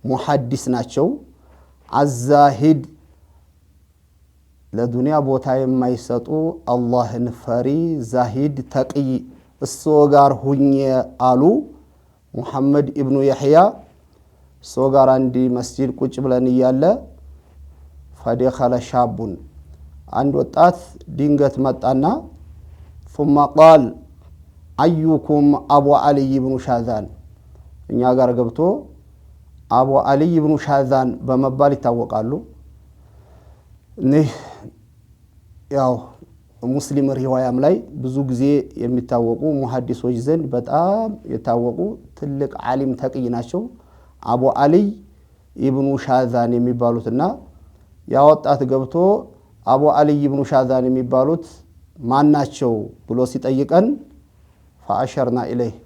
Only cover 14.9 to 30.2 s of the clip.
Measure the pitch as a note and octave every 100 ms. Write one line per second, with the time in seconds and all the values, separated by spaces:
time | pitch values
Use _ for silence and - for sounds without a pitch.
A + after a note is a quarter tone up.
14.9 | C3+ C3 C3 C3 B2+ B2+ B2 B2+ - C3+
15.9 | C3 C3+ C3 C3+ B2+ B2+ B2+ B2+ C3 D#3+
16.9 | B3 - - - - _ - - - -
17.9 | - - - - A#2+ B2+ B2+ B2 B2 B2
18.9 | B2 A#2+ A2 A2+ F2 - - - - -
19.9 | - - - C#3 C#3+ - - E3+ F3+ -
20.9 | - - C3+ D3 C#3+ C#3 C3 C3+ B2+ B2
21.9 | C3 D3+ C#4 - - - - - - -
22.9 | - - - C#3+ C#3+ C#3+ D#3 D#3+ D#3 A#2+
23.9 | - - - - - - - - - D#3
24.9 | E3 D#3+ D#3 - D3 C#3+ C#3+ - C#3+ C#3
25.9 | C#3+ D3 C#3 C3+ C3+ B2+ C3 C3+ A#2+ A#2
26.9 | A2 G2+ - - - - - - - -
27.9 | A#2 B2+ B2+ B2+ A#2+ A#2 A#2 E3+ C4+ -
28.9 | - - - - - - - - A#2 C3
29.9 | C3+ - C#3